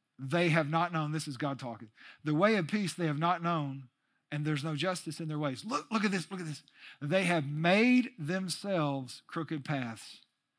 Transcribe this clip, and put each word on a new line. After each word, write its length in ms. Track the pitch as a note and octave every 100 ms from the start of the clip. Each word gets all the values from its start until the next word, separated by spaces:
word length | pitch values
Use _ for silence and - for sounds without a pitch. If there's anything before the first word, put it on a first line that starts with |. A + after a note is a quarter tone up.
| _ -
they 300 | C3 E3+ F3
have 200 | E3 D3
not 240 | E3 F3
known." 200 | E3 D3+
This 160 | D#3 D3+
is 80 | A#2+
God 220 | D3 C3+
talking. 300 | C3 A2 A2+ - - -
"The 100 | D3+
way 220 | D3+ G3+ A3
of 100 | D#3
peace 280 | G#3+ F#3
they 120 | - E3
have 120 | D3
not 240 | E3+ F3+
known, 460 | E3+ E3+ C#3+ C3+ B2+ _ _ _ _
and 140 | D3
there's 200 | D3+ D3
no 100 | D#3
justice 460 | D3+ F3 F3+ - D3+
in 80 | E3
their 100 | D3+
ways." 260 | D3 B2
Look, 220 | G#3 C#4 -
look 120 | A3
at 60 | G3+
this, 180 | F#3 D3+
look 100 | F#3
at 60 | E3
this. 160 | C#3+ - - - -
"They 240 | C#3+ F#3+
have 220 | F3+ E3+ C#3
made 680 | D3+ E3+ G3 A#3+ B3+ A#3+ -
themselves 1040 | D3 F#3 F#3 - G3+ F#3 D3 C#3 B2 - -
crooked 360 | E3 D#3+ D#3
paths, 560 | C3+ C#3+ A#2+ A2+ - - _ _ _